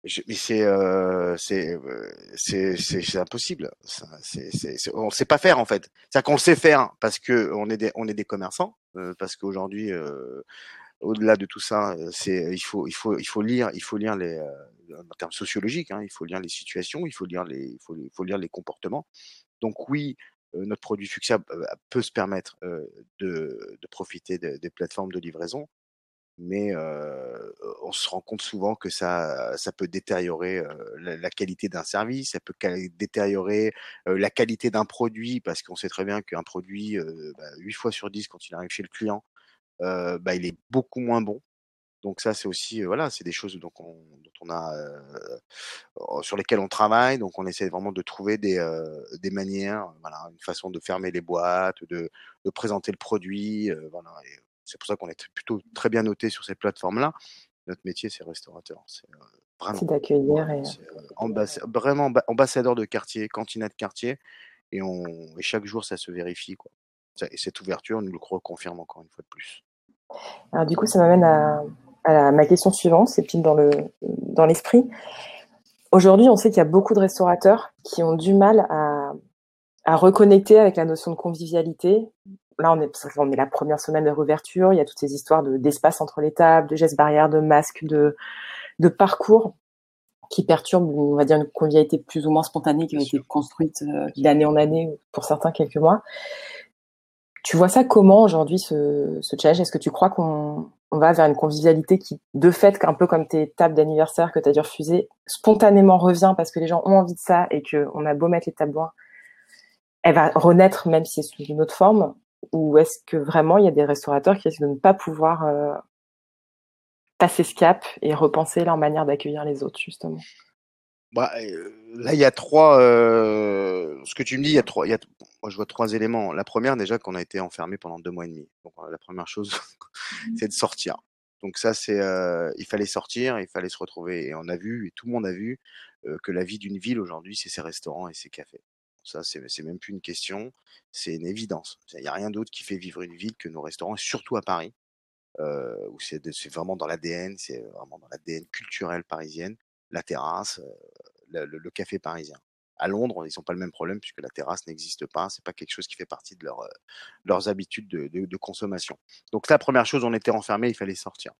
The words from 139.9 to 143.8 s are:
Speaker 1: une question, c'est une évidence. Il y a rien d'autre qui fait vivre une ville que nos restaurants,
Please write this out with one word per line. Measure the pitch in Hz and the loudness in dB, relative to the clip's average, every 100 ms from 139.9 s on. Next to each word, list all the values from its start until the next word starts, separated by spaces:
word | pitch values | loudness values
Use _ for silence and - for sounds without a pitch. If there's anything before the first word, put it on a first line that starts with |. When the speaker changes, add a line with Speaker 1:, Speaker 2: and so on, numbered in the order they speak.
Speaker 1:
une | 98 | -18
question, | - 87 - 98 120 _ _ _ _ | -14 -14 -12 -12 -14 _ _ _ _
c'est | - - | -16 -12
une | 82 85 | -10 -10
évidence. | 104 110 82 - - _ | -12 -10 -12 -14 -20 _
Il | 80 | -16
y | 71 | -12
a | |
rien | 92 104 | -10 -10
d'autre | 104 113 | -10 -12
qui | - | -16
fait | - 196 | -14 -14
vivre | 175 - | -14 -16
une | 90 | -18
ville | 85 104 113 | -14 -16 -14
que | 85 | -18
nos | 80 | -14
restaurants, | 76 - | -16 -12